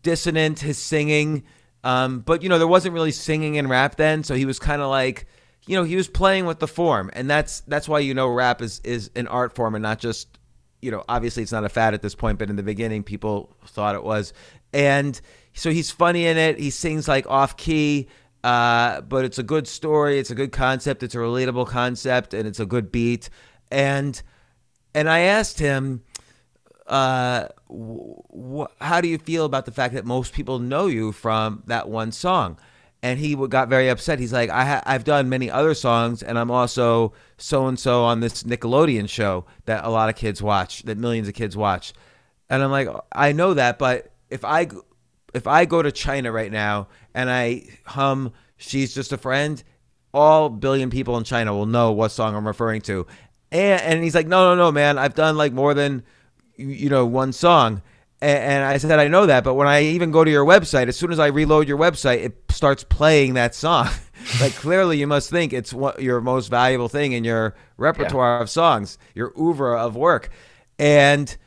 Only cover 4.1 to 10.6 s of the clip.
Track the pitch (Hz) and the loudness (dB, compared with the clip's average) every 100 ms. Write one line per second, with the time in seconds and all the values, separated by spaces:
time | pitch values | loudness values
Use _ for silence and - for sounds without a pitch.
4.1 | 156 147 131 135 131 151 143 139 135 131 | 0 -2 -2 -2 -4 -4 -2 -2 -2 -2
5.1 | - - _ _ _ - 185 165 185 180 | -4 -12 _ _ _ -4 -2 0 -2 -2
6.1 | - 190 190 175 160 160 - 170 113 95 | 0 2 2 -2 -4 -6 -2 0 0 -4
7.1 | - 131 151 143 - - 147 156 151 139 | -6 -2 -2 -2 -8 -6 -6 -2 -2 0
8.1 | 131 131 120 123 120 117 - 113 120 101 | -2 -2 0 0 -2 -6 -10 -8 -8 -8
9.1 | 120 123 123 123 - 113 107 107 110 117 | -10 -6 -4 -4 -4 -4 -4 -6 -6 -6
10.1 | 110 - _ _ _ | -8 -12 _ _ _